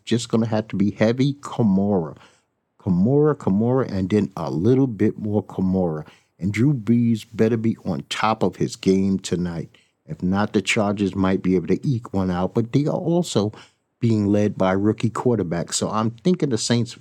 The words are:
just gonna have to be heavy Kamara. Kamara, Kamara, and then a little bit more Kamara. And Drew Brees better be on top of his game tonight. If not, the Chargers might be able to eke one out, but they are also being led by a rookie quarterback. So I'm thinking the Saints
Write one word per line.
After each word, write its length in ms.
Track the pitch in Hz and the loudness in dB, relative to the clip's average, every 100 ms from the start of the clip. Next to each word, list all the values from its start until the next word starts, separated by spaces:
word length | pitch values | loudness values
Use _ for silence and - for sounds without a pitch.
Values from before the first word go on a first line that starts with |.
just 240 | - 113 - | -2 -2 0
gonna 180 | 113 110 | 0 0
have 220 | 110 107 | -2 -2
to 80 | 95 | -2
be 160 | 101 | -2
heavy 420 | - 110 123 139 | 2 2 2 0
Kamara. 840 | 139 - - 113 95 101 98 78 - - _ _ _ _ _ | -2 -6 0 2 2 2 0 -2 -10 -20 _ _ _ _ _
Kamara, 560 | 104 87 104 143 151 | -2 2 4 4 4
Kamara, 560 | 143 - 95 117 131 123 | 2 0 0 2 0 0
and 200 | 98 92 | -2 0
then 200 | 104 - - | 0 0 -4
a 140 | 80 | -6
little 360 | 69 101 127 135 | 0 2 4 2
bit 320 | 98 104 - | 0 -2 -2
more 240 | 104 104 | -2 -2
Kamara. 640 | - - 95 92 90 78 76 - _ _ | -2 -2 0 2 0 -2 -8 -18 _ _
And 140 | 92 | -4
Drew 220 | 101 135 | 0 0
Brees 500 | 139 104 120 117 110 - | 0 2 2 2 0 -4
better 240 | - 110 117 | 0 0 2
be 200 | 110 - | 0 -2
on 200 | 98 73 - | -4 -6 -6
top 340 | - 107 113 | -2 0 0
of 140 | 95 - | -2 0
his 200 | - - | -4 -2
game 420 | 95 95 98 95 | 2 2 2 0
tonight. 520 | - 87 87 85 - - _ _ - | -2 -4 -4 -6 -10 -16 _ _ -14
If 160 | 78 | -6
not, 300 | 90 98 104 | -2 0 0
the 80 | 107 | 0
Chargers 540 | - 117 104 98 98 | 0 0 0 0 -2
might 280 | 95 95 95 | 0 0 0
be 140 | 90 92 | 2 0
able 120 | 80 | 0
to 200 | 95 - | -2 0
eke 240 | 120 - | -4 -4
one 180 | 98 92 | -2 -2
out, 220 | 87 92 | 0 -2
but 180 | - 113 | -2 0
they 120 | 135 | 0
are 60 | 147 | 0
also 640 | 156 165 170 175 113 101 - - _ _ _ | -2 0 0 0 0 -2 -4 -16 _ _ _
being 260 | 120 110 101 | 0 2 2
led 320 | 104 104 - | 2 2 0
by 140 | 95 | 0
a 40 | 95 | 2
rookie 320 | 104 104 110 | 0 0 -2
quarterback. 640 | - 127 113 87 85 - | -2 0 0 0 -4 -4
So 160 | - 101 | -4 -4
I'm 220 | 107 113 | -2 -2
thinking 400 | 117 180 180 147 | -2 0 0 0
the 80 | 113 | -2
Saints 400 | - 120 113 - | 0 0 -2 -8